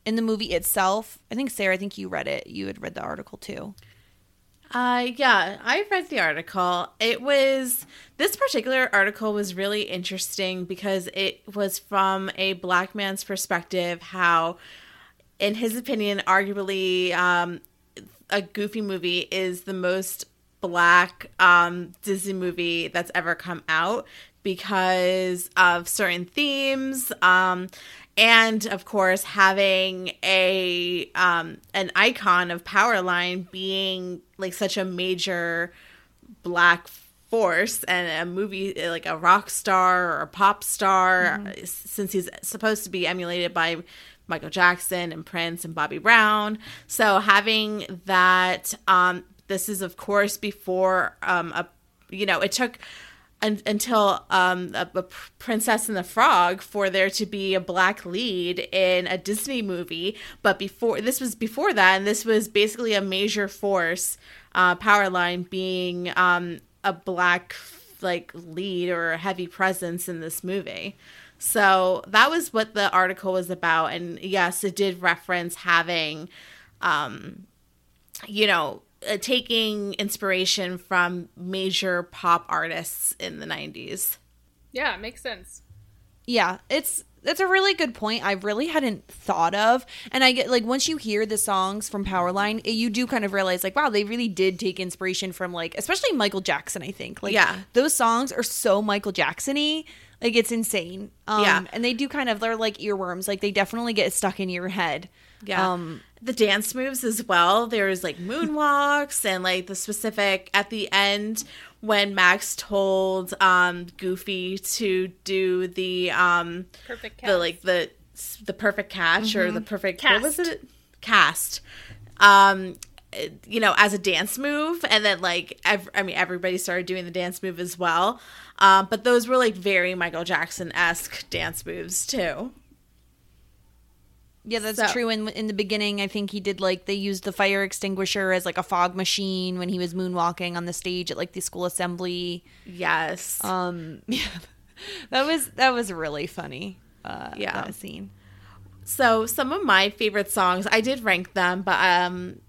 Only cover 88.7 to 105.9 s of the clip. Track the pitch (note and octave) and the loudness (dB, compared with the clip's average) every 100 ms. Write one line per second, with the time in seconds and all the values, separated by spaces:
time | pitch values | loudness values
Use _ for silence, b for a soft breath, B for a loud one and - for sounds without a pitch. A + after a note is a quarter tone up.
88.7 | D#4 C4 G3 - - - F3 E3+ G3 A3 | 0 0 -2 -10 -10 -4 0 2 4 4
89.7 | B3+ - B B C4 C#4+ B3+ - B3 A3 | 4 0 B B 4 4 4 2 2 2
90.7 | C4 D4 D#4 A3 G#3 A3 G#3+ - F#3+ F#3 | 0 -2 -4 -2 0 0 -2 0 0 0
91.7 | G3+ - G3+ G3 F#3 F3 F#3+ G#3 A3 - | -2 -6 -6 -2 0 0 0 0 -2 -2
92.7 | A3 A#3 G#3+ B3 B3+ G3+ G3 F#3+ F3+ F#3+ | -2 0 0 0 0 0 0 0 0 0
93.7 | C#4 D4 G#3 G#3 A#3+ A#3 F3+ F#3+ F#3 G#3+ | 0 2 2 0 -2 -2 2 2 2 -2
94.7 | F#3 F#3 - F#3 F#3 F#3+ F3 F3+ F3 E3 | -4 -6 -6 -4 -4 -6 -6 -6 -6 -6
95.7 | - - G4 C5+ D4+ G#3 F#3+ F#3+ D3 - | -6 -2 0 0 2 0 0 -2 -2 -4
96.7 | F#3+ D#3 G3+ B2 - G3+ G#3 F3 F#3+ G3 | -10 -10 -10 -12 -8 0 4 4 2 -2
97.7 | A#3+ D4 - A#3 A3+ C4+ - A#3+ - A3+ | 2 2 4 2 2 0 -4 -4 -2 2
98.7 | G3 G#3+ G3+ G3+ F#3 D3 - - C#4+ D4+ | 2 2 -2 -2 -2 -2 -2 -4 0 0
99.7 | D#4 D#4 B B B A#3+ A#3 A3+ A#3 A3 | -2 -8 B B B 0 2 2 0 -2
100.7 | G3+ E3+ F#3+ G#3 _ - G#3+ G3+ C#3+ F3+ | -4 -6 -10 -16 _ -4 2 4 4 0
101.7 | - A#3+ A#3+ C#4 D4 B3+ G#3 A3+ A3+ A3 | -4 -2 -2 -4 -4 -2 -2 -2 -2 -2
102.7 | G#3 G#3 G3 F3+ F3+ F#3+ G3 G#3 G3+ G3 | -4 -4 -4 -4 -6 -4 -2 -2 0 0
103.7 | A#3 A#3 G#3 F#3 - G3 F#3 F#3+ F3+ F#3 | -2 -2 0 0 0 -2 -2 -6 -6 -6
104.7 | F#3+ E3+ D3 F#3 b b b G3+ F#3 F#3 | -2 -2 -4 -10 b b b -6 0 0
105.7 | F3+ E3 | -2 -6